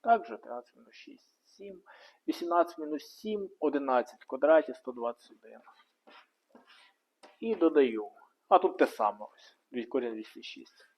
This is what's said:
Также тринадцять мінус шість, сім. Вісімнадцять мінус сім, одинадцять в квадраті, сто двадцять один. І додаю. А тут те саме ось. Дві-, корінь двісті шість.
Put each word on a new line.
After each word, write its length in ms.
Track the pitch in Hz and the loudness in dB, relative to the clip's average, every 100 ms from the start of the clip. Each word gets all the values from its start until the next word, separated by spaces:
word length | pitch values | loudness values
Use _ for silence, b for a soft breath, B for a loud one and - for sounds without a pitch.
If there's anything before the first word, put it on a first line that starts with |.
Также 360 | 233 233 160 107 | 4 2 2 -14
тринадцять 380 | - 120 - 123 | -12 -14 -14 _
мінус 180 | 117 | _
шість, 360 | - - - _ _ | -20 -20 -20 _ _
сім. 380 | _ _ 196 180 _ B B B - | _ _ -20 -20 _ B B B -8
Вісімнадцять 500 | - 170 339 170 - | -6 0 2 2 -2
мінус 260 | 156 302 | -8 -8
сім, 460 | - - 214 214 190 - | -10 -14 -8 -6 -8 -4
одинадцять 600 | 151 143 139 127 117 - | -2 -2 0 0 0 -12
в 60 | - | -12
квадраті, 460 | 131 143 160 147 | -2 4 4 4
сто 180 | 123 - | -10 -12
двадцять 400 | 123 117 120 _ | -8 -8 -10 _
один. 280 | 107 110 113 - _ _ _ _ - _ _ _ 240 _ b b _ _ _ - _ | _ -20 -20 -20 _ _ _ _ -20 _ _ _ -20 _ b b _ _ _ -20 _
І 160 | 226 202 | -6 2
додаю. 560 | 165 147 131 110 104 - b _ _ | 4 6 4 2 -10 -18 b _ _
А 100 | 185 | 4
тут 180 | 185 - | 4 2
те 100 | 135 | 0
саме 380 | - 107 104 107 _ | 2 -2 -2 -16 _
ось. 220 | - _ _ | -20 _ _
Дві-, 140 | 123 117 | -10 -6
корінь 280 | 135 120 | -4 -4
двісті 300 | 110 107 113 | -10 -14 -18
шість. 420 | - - - _ _ | -18 -20 -20 _ _